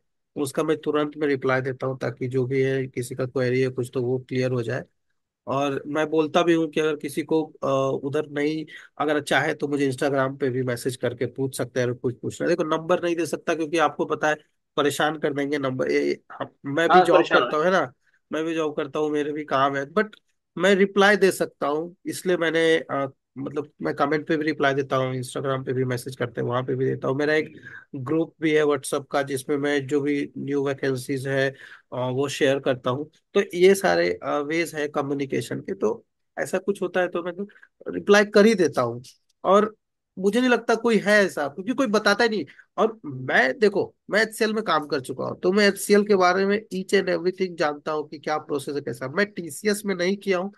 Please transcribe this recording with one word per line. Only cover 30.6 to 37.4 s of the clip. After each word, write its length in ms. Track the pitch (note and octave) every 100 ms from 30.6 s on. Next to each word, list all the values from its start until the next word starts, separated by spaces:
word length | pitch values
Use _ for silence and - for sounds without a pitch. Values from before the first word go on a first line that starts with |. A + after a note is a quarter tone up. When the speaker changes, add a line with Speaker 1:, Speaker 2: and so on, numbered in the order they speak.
| C#3
Speaker 1:
vacancies 600 | C3+ C#3 B2+ C3 C3+ C3+
है, 220 | C3+ C3+ C3 - - -
अ, 40 | B2+
वो 320 | B2+ B2+ C#3
share 300 | - C#3+ C#3
करता 320 | C#3+ B2+ -
हूँ। 200 | B2+ D#3 _ _
तो 80 | G3+ G3
ये 200 | F3 F#3
सारे, 440 | G3 F#3 E3+ F3 F3
अ, 160 | C#3 D3
ways 360 | C#3+ E3 D#3+
है 140 | D#3 D3
communication 720 | D3 C#3 C#3+ C#3 C3 A#2+ -
के। 140 | -
तो 300 | G3 G#2 - _ _ _ -
ऐसा 200 | D#3+ F#3+
कुछ 240 | F#3+ G3+
होता 180 | F3+ F#3
है, 80 | F3+
तो 140 | F3+
मैं 120 | F3
तो 140 | F3